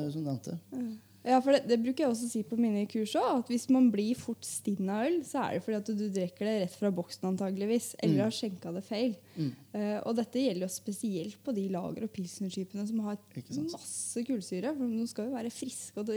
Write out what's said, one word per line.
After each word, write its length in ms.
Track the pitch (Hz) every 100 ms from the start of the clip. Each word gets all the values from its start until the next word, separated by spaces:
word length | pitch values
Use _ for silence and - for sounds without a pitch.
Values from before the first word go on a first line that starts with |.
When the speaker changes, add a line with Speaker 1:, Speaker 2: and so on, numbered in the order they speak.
| 147
Speaker 1:
som 100 | 151
du 60 | 147
nevnte. 280 | 131 - 170 -
Speaker 2:
Ja. 100 | 262 240 220 - - 240
Ja, 140 | 254
for 100 | 254
det, 160 | 277 190
det 160 | 233
bruker 220 | 233 262
jeg 40 | 302
også 140 | 226 240
å 40 |
si 120 | 233
på 120 | 208 226
mine 300 | 233 202 208
kurs 240 | 226 214 302
også, 220 | 494 285
at 80 | 233
hvis 200 | 240 -
man 220 | 262 254
blir 240 | 208 214
fort 300 | 247 - 233
stinn 440 | - - - 196 190
av 180 | 208 254
øl, 160 | 349
så 160 | 262 277
er 120 | 208
det 100 | -
fordi 120 | 190 214
at 60 | 208
du 220 | 214 214
drikker 300 | 196 180 - 208
det 160 | 220
rett 140 | 180 -
fra 100 | 202
boksen 320 | 180 175 - 185 185
antageligvis, 600 | 196 190 202 233 - -
eller 140 | 214
Speaker 1:
Mm. 80 | 160
Speaker 2:
har 80 | 214
skjenket 440 | 220 220 185 170
det 100 | 170
feil. 320 | 196 208 247 202 - -
Speaker 1:
Mm. 160 | 147 120 -
Speaker 2:
Eh, 260 | 208 208 208 -
og 80 |
dette 200 | 233 220 240
gjelder 220 | 269 180
jo 60 | 185
spesielt 640 | - - 196 226 190 185 208
på 100 | -
de 160 | 220 196
lager- 360 | 185 190 -
og 80 | 220
pilsnertypene 760 | - 180 - 196 180 185 202 208
som 140 | 226
har 180 | 208 208 -
Speaker 1:
Ikke 180 | - -
sant? 200 | 269 311
Speaker 2:
masse 420 | 349 - - - -
kullsyre, 520 | 240 254 180 185 214 302
for 80 | 247
de 200 | 226 233
skal 160 | -
jo 80 | 214
være 160 | 269 226
friske 460 | - 262 - - -
og 80 |
det 80 | 214